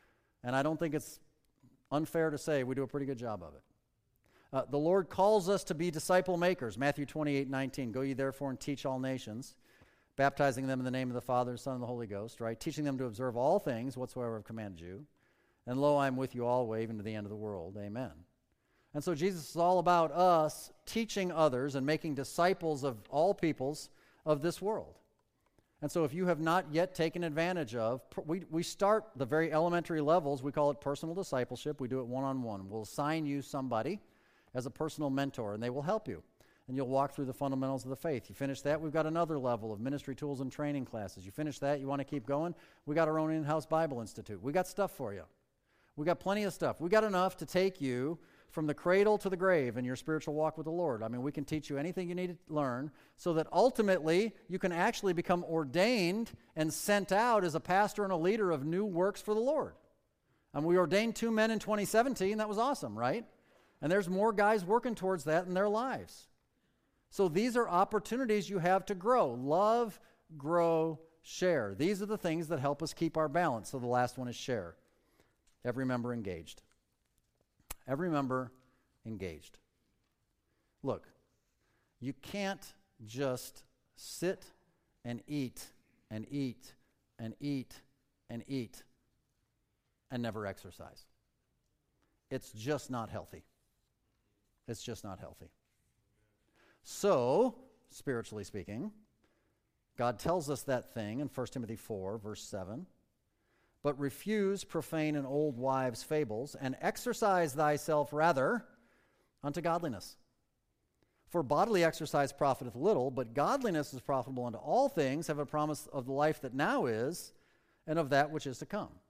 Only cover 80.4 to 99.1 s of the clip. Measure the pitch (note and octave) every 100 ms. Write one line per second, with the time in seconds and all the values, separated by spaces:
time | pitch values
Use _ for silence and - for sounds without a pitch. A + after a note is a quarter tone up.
80.4 | _ _ _ _ C3+ G2 - _ _ _
81.4 | _ _ _ _ _ _ B2 C#3 - G3+
82.4 | G3 F#3+ - - _ - G#2+ A#2+ C#3 B2
83.4 | - - - _ _ - - - F3 F#3
84.4 | - _ _ _ _ _ A#2+ A#2+ - D3
85.4 | B2+ - - _ _ _ - A2 - C#3+
86.4 | C3+ A2+ - - _ _ _ - A2+ -
87.4 | C#3+ C#3 A#2+ - _ _ _ _ - A#2
88.4 | - C3+ A2 - - _ _ _ _ _
89.4 | _ _ _ _ _ _ _ B2 A#2 G#2+
90.4 | G2+ F#2+ F#2 - - - - _ _ _
91.4 | _ _ _ _ _ _ _ _ _ C3
92.4 | - A2 A#2+ D3 - B2 G#2+ G#2 - E3+
93.4 | - _ _ _ _ _ _ _ _ _
94.4 | _ _ - A2+ - A2 G2+ F#2+ F2 -
95.4 | E2+ _ _ _ _ _ _ _ _ _
96.4 | _ _ _ _ - - G3+ D3+ B2 D#3+
97.4 | B3 - - _ _ - C#3+ A#2+ G#2+ G#2+
98.4 | F#2+ G#2 F2 G#2+ G#3 G#3 _